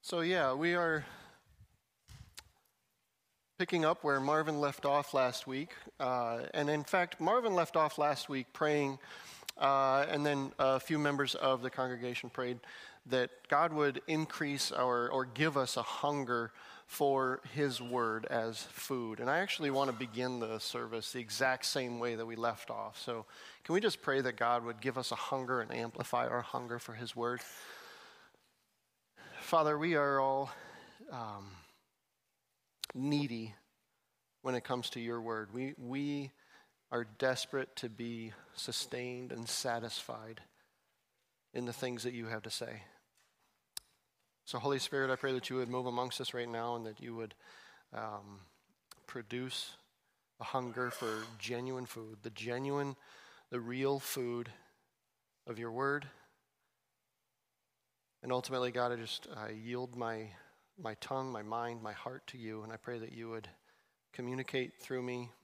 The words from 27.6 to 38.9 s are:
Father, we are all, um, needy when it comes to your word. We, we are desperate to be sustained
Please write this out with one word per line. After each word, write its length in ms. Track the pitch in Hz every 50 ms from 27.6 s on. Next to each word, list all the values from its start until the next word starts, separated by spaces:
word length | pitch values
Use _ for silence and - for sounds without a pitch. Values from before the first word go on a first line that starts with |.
| - - - - - - - - - - - - - - _ _ _ _ _ _ _ _ _ _ _ _ _ _ _ _ _ - - - - -
Father, 360 | - - - 165 156 151 151
we 200 | 147 156 175 165
are 240 | 147 143 143 139 135
all, 300 | 135 135 135 135 139 131 - - - - - - - - - - - 302
um, 400 | 180 127 117 110 104 101 98 98 95 90 - - _ _ _ _ _ _ _ _ _ _ _ _ _ _ _ _ _ _ _ _ _ _ - - -
needy 600 | 127 131 143 147 147 143 127 117 117 110 110 101 - _ _ _ _ _ _ _ _ _ _ _ _ _ _ _ _
when 140 | - 131 127
it 80 | 123 -
comes 260 | - 131 123 120 -
to 100 | - 127
your 200 | 117 117 117 117
word. 320 | 113 117 113 110 107 98 104
We, 220 | 123 131 135 143
we 540 | - 127 120 127 139 143 143 143 143 139 135 _ _ _ _ - - - _ _ _ _ _
are 160 | - 120 120 110 107 -
desperate 560 | 135 131 127 123 - - - 139 131 - -
to 140 | - - 120
be 420 | 110 104 120 117 117 113 113 113 107 - - - -
sustained 760 | - - - 117 - - -